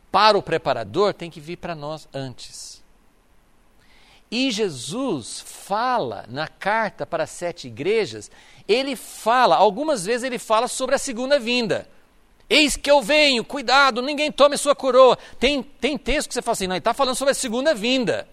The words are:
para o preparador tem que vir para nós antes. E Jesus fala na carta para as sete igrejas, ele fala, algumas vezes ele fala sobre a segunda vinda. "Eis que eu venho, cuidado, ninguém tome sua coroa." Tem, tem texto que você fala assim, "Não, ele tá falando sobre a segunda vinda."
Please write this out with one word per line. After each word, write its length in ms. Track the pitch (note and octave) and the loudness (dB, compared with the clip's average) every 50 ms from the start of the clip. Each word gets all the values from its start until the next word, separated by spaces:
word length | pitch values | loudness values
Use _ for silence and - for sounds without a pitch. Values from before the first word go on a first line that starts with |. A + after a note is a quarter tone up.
| _ _ | _ _
para 240 | - F#3+ G#3 A3 G#3 | 2 6 6 6 6
o 60 | F#3 | 4
preparador 720 | - - E3 D#3 - D3+ B2+ A#2 A2+ G2 A2+ E3+ G#3 G3 - | 2 0 -2 -2 0 -2 -2 -2 -4 -4 -2 0 0 0 0
tem 160 | - E3+ E3+ | -4 -10 -14
que 100 | - E3 | -14 -16
vir 180 | D3 D#3+ F3 | -14 -14 -12
para 180 | F3 - F3 E3 | -10 -10 -10 -10
nós 340 | D3+ C#3+ D3 D#3+ D#3 - - | -10 -10 -12 -12 -12 -14 -12
antes. 720 | - C#3 C3+ C3 A2+ - - - - - - - - - _ _ _ _ _ _ _ _ _ _ _ _ _ _ _ _ _ _ _ _ _ _ _ _ _ _ _ _ _ _ | -10 -10 -10 -10 -12 -14 -18 -18 -18 -18 -18 -18 -20 -20 _ _ _ _ _ _ _ _ _ _ _ _ _ _ _ _ _ _ _ _ _ _ _ _ _ _ _ _ _ _
E 180 | G#3+ A#3+ C4 C4+ | -4 -2 -2 -2
Jesus 920 | G#3+ G3+ A3 F#3 D3 B2 A#2 C#3 F#3 B3 C#4 B3+ F3 C3 G#2+ - - - - | -2 -2 -4 -4 -4 -8 -10 -8 -6 -6 -4 -4 -4 -6 -8 -10 -14 -16 -16
fala 800 | - - - - - G3 G#3+ A#3+ B3+ B3 A3 D3+ A#2+ G2+ F#2+ F#2+ | -18 -20 -18 -10 -6 -4 -2 -2 -2 -2 -2 -2 -4 -8 -10 -12
na 200 | - A#2+ C#3+ D#3+ | -12 -10 -10 -10
carta 580 | - - _ - F#3+ G#3+ A3+ A3 F#3 - - D3 | -10 -12 _ -4 -2 -2 -2 -2 -4 -6 -10 -8
para 180 | - F3 D#3+ D3+ | -6 -4 -4 -6
as 60 | - | -6
sete 380 | - - F3 F3 E3 - - | -8 -8 -8 -8 -8 -10 -14
igrejas, 640 | B2+ A2 G#2+ C#3+ F#3 A3 A3+ G3 B2+ G#2+ G#2+ - - - - _ _ - - - | -14 -12 -6 -2 0 0 0 -2 -4 -6 -12 -16 -18 -20 -20 _ _ -20 -10 -2
ele 280 | - G#3 B3+ C4+ C#4+ C4 | 0 0 0 0 -2 -6
fala, 600 | - - - - - - A3 A#3+ B3+ B3 E3+ D#3+ | -8 -10 -16 -18 -4 0 2 4 4 6 6 6
algumas 480 | D3+ F#3+ G#3+ F#3 A3+ D4+ D#4+ D4 G#3+ E3 | 6 4 4 2 0 -2 -2 -2 -2 -2
vezes 200 | G3+ A#3+ A#3 A#3+ | -4 -4 -2 -4
ele 160 | C4 B3 G3+ | -6 -6 -8
fala 280 | - - A3 A3 B3 | -2 0 0 0 0
sobre 280 | A#3 - - C4 B3+ C#4 | 0 -4 -6 -2 -2 -2
a 20 | |
segunda 400 | B3 - C#4+ A3+ A3 B3+ C4 C#4+ | -2 -2 -6 -6 -6 0 0 0
vinda. 500 | C#4+ A3 A#3 B3 B3 A#3 F#3 C#3 G#2 F2+ - _ - _ _ _ _ _ _ _ _ _ - | 0 0 0 -2 -2 0 -2 -2 -4 -6 -10 _ -20 _ _ _ _ _ _ _ _ _ 2
"Eis 260 | G#3 D4 D4+ C4 - | 4 4 4 4 0
que 140 | - - C#4 | -2 2 4
eu 120 | D4 C#4+ | 4 4
venho, 440 | A3 G3 D4+ D4+ D4+ C#4+ C4 A3+ - | 4 4 4 6 6 4 4 2 -2
cuidado, 560 | - - C#4+ B3 A3+ B3 C#4 C#4+ C4+ A3 A#3+ | -4 -8 -6 0 2 4 4 4 4 2 0
ninguém 300 | B3 D4 D4+ C#4 D4+ D4 | -4 -4 -2 -2 -2 -2
tome 260 | - - C#4 C#4+ C#4+ | 4 4 4 4 4
sua 180 | - - C#4+ C4+ | 2 0 0 0
coroa." 420 | - C4+ C4+ A#3+ C4 C4 B3 G3+ - - - - - | 0 0 4 6 8 8 8 6 4 -2 -10 -4 -2
Tem, 220 | - C#4 D4 C4+ | 0 0 0 -2
tem 360 | - - - - - C#4 D4+ | -4 -8 -8 -4 -4 -4 -4
texto 320 | A3 - A3+ C4+ D4+ - - | -4 -4 -4 -2 -2 -4 -4
que 40 | - | -6
você 80 | B3+ | -4
fala 120 | - A#3 G#3+ | -4 -4 -4
assim, 140 | - G3 | -2 -4
"Não, 80 | F#3 F#3 | -4 -4
ele 60 | E3+ | -2
tá 140 | - A3 A#3 | -2 -2 0
falando 200 | - C4+ B3+ B3+ | 0 0 0 0
sobre 160 | - C4+ C#4 | 0 0 0
a 40 | - | 0
segunda 400 | - - A#3+ G#3 B3 C4+ D#4+ D4+ | 0 -2 -4 -2 0 0 0 0
vinda." 520 | G#3 G3 B3 C4 C4 A#3 E3 A#2+ G2 - - | 0 0 0 0 0 0 0 -2 -4 -6 -10